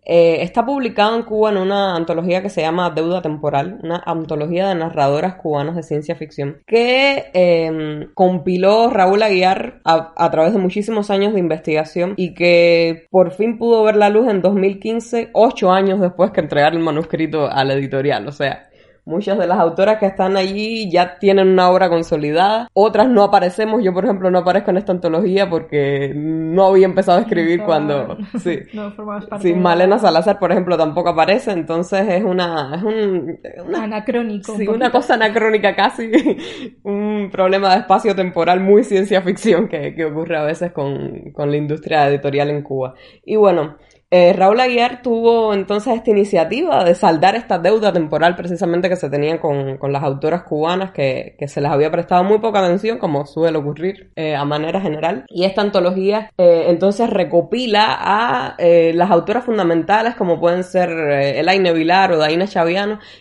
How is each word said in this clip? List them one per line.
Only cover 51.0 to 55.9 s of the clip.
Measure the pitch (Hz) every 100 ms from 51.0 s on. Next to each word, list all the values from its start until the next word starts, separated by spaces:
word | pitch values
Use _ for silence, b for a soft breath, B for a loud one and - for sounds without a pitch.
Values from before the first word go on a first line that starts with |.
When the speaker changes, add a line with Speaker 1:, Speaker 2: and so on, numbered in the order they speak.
| 135 127 - -
Speaker 1:
que | 143
se | 151
les | 143
había | 156 156
prestado | 170 170 180
muy | 196 214
poca | 226 208
atención, | 185 180 220 233
como | 180 143 143
suele | - 165 156
ocurrir, | 143 143 175 196 -
eh, | - 160 147
a |
manera | 143 147 156 185
general. | 190 151 165 214 -
Y | -
esta | 190 202
antología, | 208 196 175